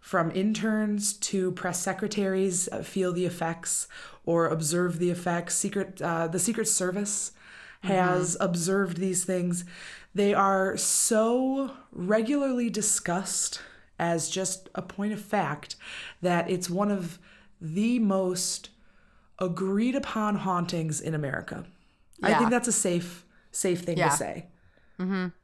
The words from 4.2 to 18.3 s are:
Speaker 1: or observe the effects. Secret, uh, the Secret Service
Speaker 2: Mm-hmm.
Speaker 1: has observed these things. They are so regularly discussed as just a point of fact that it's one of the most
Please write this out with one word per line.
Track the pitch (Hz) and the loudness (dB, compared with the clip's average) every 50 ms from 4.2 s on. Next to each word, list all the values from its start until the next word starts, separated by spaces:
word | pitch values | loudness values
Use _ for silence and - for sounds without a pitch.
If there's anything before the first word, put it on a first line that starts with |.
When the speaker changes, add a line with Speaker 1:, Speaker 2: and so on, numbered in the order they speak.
| - | -2
Speaker 1:
or | - 170 170 165 156 | 0 2 4 4 4
observe | 156 160 160 147 165 175 180 180 160 160 | 2 0 0 0 2 2 2 0 0 0
the | 180 175 | 0 0
effects. | 170 175 - 180 170 170 175 - - | 0 0 -2 -2 -2 -2 -2 -2 -2
Secret, | - - 196 - 196 190 190 - - - | -2 -2 -2 -2 -2 -4 -4 -6 -6 -4
uh, | 175 170 165 170 | -2 0 0 0
the | 165 160 185 | 0 0 0
Secret | 175 - 226 226 220 | 0 0 0 0 0
Service | 220 - - 185 180 180 202 202 202 - - - - - - - - - - - - - - - | 0 0 0 0 0 -2 -2 -4 -2 -4 -4 -4 -6 -10 -14 -20 -20 -20 -20 -20 -20 -20 -10 -2
Speaker 2:
Mm-hmm. | 185 196 | 2 4
Speaker 1:
has | 185 180 175 180 185 - - - - | 4 4 4 4 2 2 0 0 0
observed | 202 185 175 175 165 180 190 196 196 185 170 | 0 0 0 0 0 2 2 2 2 0 0
these | 160 185 190 185 175 - | -2 -2 0 0 0 0
things. | - 185 180 175 180 175 175 175 - - - - - - - - - - | 0 0 0 0 0 -2 -2 -4 -8 -14 -16 -16 -16 -18 -18 -20 -8 0
They | 185 202 202 202 | 2 4 4 6
are | - 196 196 196 190 190 190 - 165 | 4 4 4 4 4 2 2 0 0
so | - - - - - - 233 214 220 226 240 254 262 262 262 269 269 240 175 - - _ - | 0 2 2 2 4 4 4 4 4 4 4 2 2 0 0 -2 -2 -4 -6 -12 -20 _ -10
regularly | - 175 180 214 220 226 220 294 285 277 277 254 240 240 233 | -6 -2 2 2 2 4 2 2 2 2 2 0 0 0 0
discussed | 180 208 202 - - - - - 170 185 190 - - - - - - - - - - - - _ _ - | -2 0 0 0 0 0 0 -2 -2 -2 -2 -4 -2 -2 -2 -4 -4 -8 -14 -16 -20 -20 -20 _ _ -4
as | 170 170 170 165 160 - | -2 0 0 0 0 -2
just | - 185 190 185 185 - - - _ | -4 -4 -2 -4 -4 -6 -10 -12 _
a | - | -10
point | - - - - 202 208 214 | -10 -10 -6 -4 -4 -4 -4
of | 208 | -6
fact | 208 - - 208 175 139 147 147 - - - - - - - - - - - _ - | -6 -2 0 0 0 0 -4 -6 -8 -14 -16 -16 -14 -16 -14 -14 -14 -16 -14 _ 0
that | 180 175 170 170 - | 2 2 2 2 0
it's | 190 180 180 - | -2 -2 -2 -2
one | 175 185 208 208 | 0 0 2 2
of | 208 196 175 170 - - - - - - - - - _ | 2 0 -2 -6 -8 -12 -20 -20 -20 -20 -20 -20 -20 _
the | - 156 156 185 208 233 240 247 | -10 -4 -2 0 2 2 2 2
most | 226 202 190 190 190 185 | 2 2 2 2 2 0